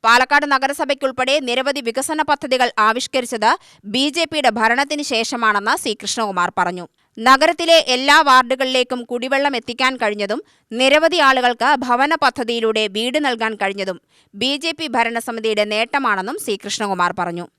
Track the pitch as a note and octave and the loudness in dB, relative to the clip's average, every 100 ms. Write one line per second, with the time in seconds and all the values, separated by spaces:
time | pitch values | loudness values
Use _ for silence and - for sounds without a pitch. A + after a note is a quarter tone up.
0 | A3+ A#3+ B3+ D4 C#4+ C4+ C4+ C#4+ C#4+ C#4+ | 4 4 4 2 2 0 0 -4 -4 -2
1 | C4+ B3+ B3+ D4 B3+ A#3+ C4 C#4 A#3 A#3 | -2 -2 0 0 0 -2 -2 -4 -4 -4
2 | C4+ D#4 D4+ C#4+ C4+ B3+ B3 - G#3+ A3+ | -4 -4 -2 -2 -2 0 0 2 0 0
3 | - C4 A#3+ A#3 G#3+ E4 _ _ G3 A3+ | -2 -4 -4 0 0 0 _ _ -6 -2
4 | C#4+ D4 D#4+ D#4 C4 A3 A3 B3 C#4+ D4 | -2 0 -2 2 0 2 2 2 0 -4
5 | D4 A3+ A3+ B3+ A3 G#3 G#3 D#4 C4+ G#3 | -2 -2 -2 0 0 2 0 -2 -2 -6
6 | G3+ - G#3+ F#3 F3+ - F3 F3+ F3 _ | -6 -4 -2 -2 -2 -2 -4 -4 -14 _
7 | _ - A#3 C4 D#4+ E4 E4+ E4 B3+ B3+ | _ -2 4 6 4 2 4 4 4 0
8 | C4+ D4 D4 B3+ A#3+ C4 C4 C4 B3 B3+ | 4 4 6 4 4 -2 0 0 -2 -4
9 | A#3 B3 B3+ C4+ C#4+ B3+ A3+ A#3 C4 C4 | -6 -6 -2 0 0 -2 -8 -2 -2 0
10 | A3 G#3 G3+ A#3 - _ _ A3+ C4 D4+ | -2 -2 -4 -4 -8 _ _ 0 4 4
11 | D#4+ E4+ C#4 C4 B3 - C4 C#4 B3 A#3+ | 4 4 4 4 2 0 0 0 0 0
12 | C#4+ D#4+ C#4 B3+ A3+ A#3 A3 A3 G#3+ G3+ | 0 2 0 -2 -4 -2 0 0 -2 -2
13 | A#3+ C#4 C#4+ A3+ A3 G#3+ G3 G3 F#3+ F3 | -2 0 -2 -2 -4 -4 -4 -4 -8 -8
14 | _ _ _ G3+ B3 C#4+ E4 D#4+ D#4 A#3 | _ _ _ -6 -4 -4 -6 -6 -4 -2
15 | A#3 A#3 A#3 A3+ A3 G#3+ G#3 G#3+ A#3 C#4+ | -2 -4 -8 -6 -2 -2 -2 -2 -2 -2
16 | B3+ G3 F#3+ F4+ - G3 G#3 - G#3 F#3 | -2 -2 -4 -8 -8 -8 -8 -6 -4 0
17 | F3 F#3 F3 E3+ F3 | -2 -2 -6 -6 -12